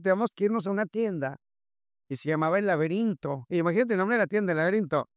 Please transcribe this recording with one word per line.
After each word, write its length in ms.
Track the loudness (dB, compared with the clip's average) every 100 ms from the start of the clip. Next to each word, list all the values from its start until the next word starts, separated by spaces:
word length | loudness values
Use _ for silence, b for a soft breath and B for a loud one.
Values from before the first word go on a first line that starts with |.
teníamos 300 | 0 2 0
que 100 | 0 0
irnos 200 | 0 -2
a 40 |
una 140 | -2 -2
tienda 500 | -2 -2 -2 -6 -8 _ _ _ _ _ _ -10
que 80 | -8
se 120 | -2
llamaba 300 | 0 2 0
El 80 | 2
Laberinto. 800 | 0 0 0 -2 -2 -6 -8 -4
Imagínate 460 | 0 2 2 2
el 40 | 0
nombre 180 | 0 0
de 60 |
la 40 | 0
tienda, 260 | 0 0
El 60 | 2
Laberinto 480 | 2 2 0 -2 -2